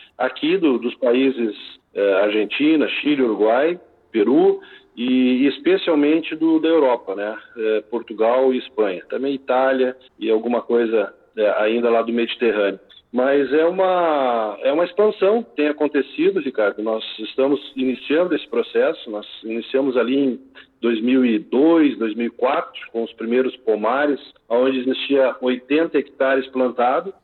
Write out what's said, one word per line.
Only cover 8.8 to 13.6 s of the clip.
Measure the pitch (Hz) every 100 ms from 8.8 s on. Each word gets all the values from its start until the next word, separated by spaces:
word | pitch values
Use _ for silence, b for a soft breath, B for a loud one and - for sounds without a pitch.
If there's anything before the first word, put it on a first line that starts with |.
| 101 87 -
Também | 117 135 135
Itália | - 127 135 131 127 - b -
e | 110
alguma | 110 120 117
coisa, | - 120 113 113 98 - _ 110
eh, | 104 98
ainda | 107 117 117
lá | 117
do | 113
Mediterrâneo. | 120 117 - 117 107 98 95 - B _
Mas | 123 135 143 127
é | 156